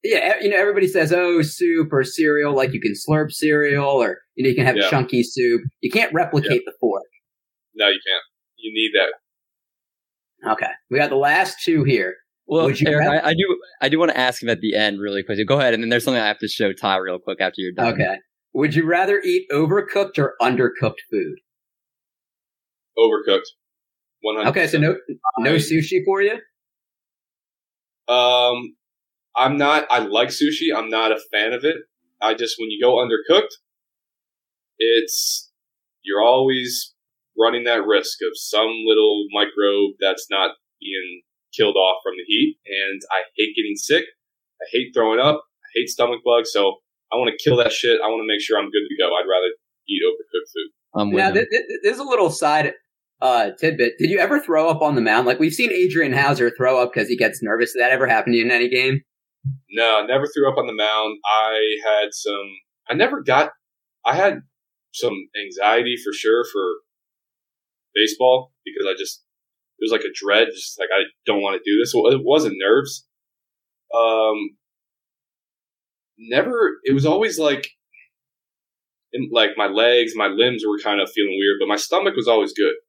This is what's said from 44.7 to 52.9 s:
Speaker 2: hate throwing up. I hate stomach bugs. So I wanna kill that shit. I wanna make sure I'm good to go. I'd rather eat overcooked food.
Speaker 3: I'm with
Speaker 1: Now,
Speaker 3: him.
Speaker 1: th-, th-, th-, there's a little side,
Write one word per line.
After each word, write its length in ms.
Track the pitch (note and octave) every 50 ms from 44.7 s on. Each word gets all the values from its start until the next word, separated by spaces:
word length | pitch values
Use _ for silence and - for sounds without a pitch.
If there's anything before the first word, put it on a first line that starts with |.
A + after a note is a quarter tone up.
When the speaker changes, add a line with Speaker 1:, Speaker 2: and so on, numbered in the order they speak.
Speaker 2:
hate 160 | - A#2+ B2+ - -
throwing 260 | B2 A2+ A2 A2 A#2
up. 160 | C3 D3 D3+
I 320 | D3+ - _ _ _ _ - - A#2
hate 100 | B2 A#2+
stomach 320 | - - A#2+ A#2+ A#2+ A2+ A2+
bugs. 280 | A#2+ A#2+ A#2+ A2+ A#2
So 240 | - G#2 G2+ G2 F#2+ - _ _ _ _ _ _
I 40 | A2
wanna 160 | A#2+ B2+ A#2 - -
kill 140 | - D3+ C3 A#2+
that 140 | A#2+ A2+
shit. 280 | A2+ - - A#2+ A#2 G#2+
I 60 | G#2 G#2+
wanna 160 | A2+ A2+ A2
make 140 | A2 G#2 G#2
sure 180 | - - A2 G#2
I'm 120 | G2 G2
good 180 | G2+ G#2 G#2 -
to 80 | - -
go. 160 | F#2 E2+ E2+
I'd 140 | F2+ F#2 F#2+
rather 240 | F#2+ F#2 F#2 F2+ F2 _ _ _ _ _ _ -
eat 140 | G2+ F2+ E2
overcooked 460 | F2+ F2+ - - _ - F2+ - _ _
food. 160 | E2+ E2 - _ _ _ _ _ -
Speaker 3:
I'm 100 | G#2 G#2
with 80 | F#3 F#3
Speaker 1:
Now, 100 | G3 F#3+
Speaker 3:
him. 60 | F#3
Speaker 1:
th-, 120 | G3+ A#3+ -
th-, 140 | G#3 A#3+ A3+ -
th-, 120 | A3+ A3 -
there's 140 | G3+ A3 B3
a 60 | C#4
little 260 | C4+ B3 A#3 F#3+ D#3+
side, 420 | D#3 - E3 D3 D3 D#3 D3+ C#3+ - - _ _